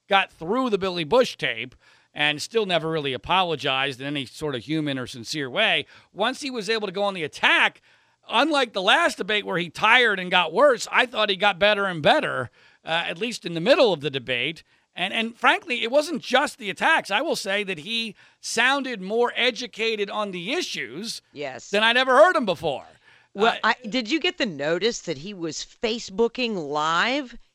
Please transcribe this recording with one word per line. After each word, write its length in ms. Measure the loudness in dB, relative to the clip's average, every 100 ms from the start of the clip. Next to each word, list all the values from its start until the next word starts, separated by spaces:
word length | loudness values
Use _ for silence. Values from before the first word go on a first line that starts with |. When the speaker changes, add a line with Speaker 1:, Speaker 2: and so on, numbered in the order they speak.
| 0
Speaker 1:
got 200 | 2 2
through 380 | -6 -2 0 0
the 100 | 0
Billy 260 | -2 -4
Bush 320 | 2 2 2 0
tape, 360 | -6 -6 -10 -14 _ _ _
and 280 | -2 0 0
still 240 | -4 -2 0
never 240 | 0 0
really 240 | -2 -2
apologized 840 | -6 0 0 2 -2 -2 0 -2 -4
in 80 | -6
any 200 | -6 -8
sort 280 | -8 -6
of 80 | -6
human 360 | -2 -2 -2 -4
or 80 | -6
sincere 420 | -10 -8 -6 -4
way. 380 | 0 2 0 -2 -16 _
Once 300 | -4 -2 -2
he 80 | -8
was 180 | -8 -4
able 180 | -4 -4
to 60 |
go 120 | -4
on 100 | -4
the 80 | -4
attack, 580 | -8 0 2 4 2 -2 _ _ _ _ -4
unlike 460 | 0 2 2 0
the 80 | 0
last 340 | 2 4 2 0
debate 300 | -2 -2 -2
where 100 | -4
he 140 | -4
tired 500 | 0 4 6 4 2
and 100 | 2
got 220 | 2 2
worse, 340 | 4 4 4 2
I 140 | 2 2
thought 240 | 0 0
he 60 | 2
got 220 | 2 4
better 280 | 2 4 0
and 160 | 2
better, 480 | 4 4 2 -4 -6 _ _ _
uh, 200 | -4 -4 -2
at 100 | -6
least 300 | -6 -6 -6
in 80 |
the 80 | -2
middle 320 | 4 6 6
of 80 | 4
the 80 | -2
debate. 520 | -6 -4 -2 -2 -6 _ _ _
And, 200 | -6 -4
and 200 | -2 -4
frankly, 500 | 0 2 2 -2 -4
it 60 | 2
wasn't 300 | 0 0 -6
just 380 | 2 2 2 -4
the 100 | -10
attacks. 420 | 0 2 2 2
I 120 | -2
will 120 | 0
say 300 | -4 -2 -4
that 140 | -4 -8
he 360 | -6 -6 -6 -10 -20 _
sounded 580 | -6 0 2 2 -2 -6
more 320 | -4 0 0
educated 760 | 2 -2 -2 -10 -4 -2 -2 -2
on 220 | -4 -4
the 200 | -6 -4
issues 720 | -4 -4 -8 -10 -10 -10 -12 _
Speaker 2:
Yes. 380 | -10 -10 -10 -2
Speaker 1:
than 120 | 2
I'd 140 | 2 2
ever 180 | 4
heard 220 | 8 8 6
him 80 |
before. 440 | 0 -2 -4 -6 -10 -20 _ -20 _
Speaker 2:
Well, 220 | 0 0 2
Speaker 1:
Uh, 80 | 0
Speaker 2:
I, 160 | 0 -2
did 220 | -4 -2
you 100 | -2
get 160 | -2 -2
the 80 |
notice 560 | -4 -2 -2 0 -2 -4
that 160 | -8 -8
he 160 | -8
was 320 | -8 -8 -8
Facebooking 1040 | -12 -6 -4 -4 -8 -2 -2 0 -4 -4 -4
live 720 | 0 2 2 2 0 -4 -14 -20